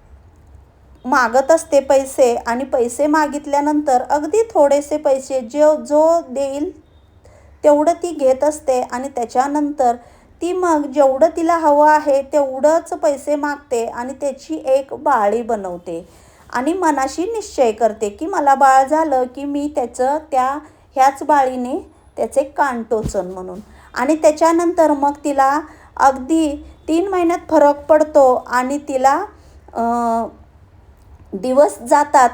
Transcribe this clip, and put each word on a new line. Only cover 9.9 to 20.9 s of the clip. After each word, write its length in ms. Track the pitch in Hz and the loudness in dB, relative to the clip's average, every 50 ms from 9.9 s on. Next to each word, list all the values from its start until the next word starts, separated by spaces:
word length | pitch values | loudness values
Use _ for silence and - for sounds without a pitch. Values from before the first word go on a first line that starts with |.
| 233 240 - - - _ _ _ _ _ | 0 -2 -8 -20 -20 _ _ _ _ _
ती 120 | - 339 370 | -6 -6 -4
मग 280 | 370 359 349 320 294 | -2 0 0 0 0
जेवढं 460 | 294 269 254 302 277 269 262 269 311 | -2 -4 0 2 2 2 4 4 2
तिला 300 | 339 330 339 330 330 339 | 2 2 0 0 0 0
हवं 320 | 330 320 302 285 294 294 302 | 2 2 2 4 6 6 6
आहे 320 | 302 302 302 302 269 277 | 4 4 2 0 0 0
तेवढंच 680 | 269 269 - 294 285 262 262 262 254 302 320 339 330 - | -2 0 0 0 0 0 -2 0 2 2 2 2 -2 -4
पैसे 460 | 359 330 - 311 285 262 254 294 294 | -8 -2 -2 -2 -2 -2 -4 -4 -4
मागते 500 | 294 285 294 285 285 - _ 262 233 226 | -2 -2 -6 -6 -8 -8 _ -6 -4 -4
आणि 280 | 233 - 233 247 254 277 | -6 -8 -10 -10 -10 -10
त्याची 500 | - 294 277 262 - - - 311 311 - | -8 -8 -8 -8 -8 -10 -10 -10 -8 -2
एक 280 | 262 262 277 269 - - | 0 0 0 0 -4 -12
बाळी 480 | 233 294 311 269 226 202 208 214 233 | -6 -2 0 0 2 2 0 0 -2
बनवते 680 | 240 214 233 214 190 185 175 175 175 180 170 165 165 - - - - - _ _ _ - - | -2 -4 -6 -6 -6 -8 -10 -10 -12 -12 -12 -12 -12 -16 -20 -20 -20 -20 _ _ _ -8 -6
आणि 200 | 240 254 294 339 | -4 -2 -2 -2
मनाशी 500 | 381 359 320 285 269 262 269 - - 339 | 0 0 0 0 0 -2 -4 -4 -6 -6
निश्चय 460 | 440 466 440 415 - - - 262 226 | -6 -6 -8 -10 -8 -2 0 0 0
करते 380 | 214 220 233 220 208 208 220 202 | 2 0 -2 -2 0 -2 -6 -8
की 160 | 202 - 302 | -6 -8 -8
मला 300 | 330 392 349 294 277 269 | -4 -4 -2 2 2 2
बाळ 320 | 254 277 269 262 269 269 | 4 4 6 6 4 4
झालं 360 | 269 302 311 320 311 269 262 254 | 4 0 0 0 0 0 0 -2
की 220 | 254 254 277 277 | -2 -6 -10 -10
मी 260 | 285 285 285 285 294 294 | -6 -6 -6 -6 -4 -4
त्याचं 420 | 302 254 233 - - 254 262 285 311 302 - | -6 -6 -6 -4 -4 -2 -2 -2 -4 -6 -4
त्या, 280 | - 254 254 262 277 302 302 - _ _ _ _ | -2 -2 0 0 -4 -6 -10 -14 _ _ _ _